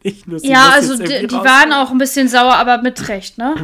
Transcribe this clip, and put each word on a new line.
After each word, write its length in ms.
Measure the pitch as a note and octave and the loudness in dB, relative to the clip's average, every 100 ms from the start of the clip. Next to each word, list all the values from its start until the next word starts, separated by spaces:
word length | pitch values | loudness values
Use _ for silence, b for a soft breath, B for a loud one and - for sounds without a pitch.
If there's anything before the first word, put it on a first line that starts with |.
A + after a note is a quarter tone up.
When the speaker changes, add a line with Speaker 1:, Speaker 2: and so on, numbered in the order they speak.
Speaker 1:
nicht." 240 | G3 G3+ - | -12 -12 -14
Nur 120 | E3 | -8
sie 80 | C4+ | 0
Speaker 2:
Ja, 180 | C4 C4+ | 4 6
Speaker 1:
muss 80 | |
Speaker 2:
also 200 | C#4 - | 4 2
Speaker 1:
jetzt 140 | B3+ A#3 | -4 -4
Speaker 2:
die, 60 | |
Speaker 1:
irgendwie 140 | C#4+ A3+ | -6 -4
Speaker 2:
die 80 | B3 | -2
Speaker 1:
raus. 100 | C4 | 2
Speaker 2:
waren 280 | C4 D#4 | 4 2
auch 180 | C#4 B3+ | 0 -2
ein 80 | B3+ | -2
bisschen 280 | C4+ C#4+ C4 | -2 0 0
sauer, 280 | B3 B3+ A#3+ | 2 2 2
aber 240 | A#3+ A#3+ | 2 0
mit 300 | B3 B3 - | -2 -6 -10
Recht, 280 | G3 - - | -10 -12 -8
ne? 160 | B3 D#4 | -6 -6